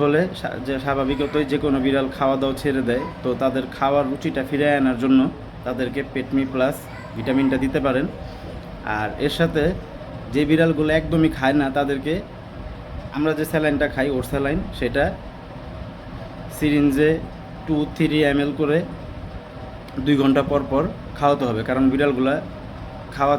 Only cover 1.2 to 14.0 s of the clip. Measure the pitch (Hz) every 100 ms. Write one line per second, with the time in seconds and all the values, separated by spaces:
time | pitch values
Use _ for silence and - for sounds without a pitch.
1.2 | 143 147 143 143 147 135 131 135 135 -
2.2 | 135 135 135 135 147 135 120 123 165 -
3.2 | - 117 131 127 127 - 139 143 135 139
4.2 | 160 156 127 143 147 143 131 123 131 131
5.2 | 139 - - - - 123 123 123 131 139
6.2 | 123 135 131 131 131 147 - - - 113
7.2 | 113 131 135 131 135 151 135 127 170 -
8.2 | - - - - - - 110 107 107 -
9.2 | 147 147 165 156 151 190 - - - -
10.2 | - 135 147 156 165 151 156 160 156 165
11.2 | 160 156 135 143 139 139 139 139 143 175
12.2 | - - - - - - - - - 131
13.2 | 151 151 156 160 151 143 143 139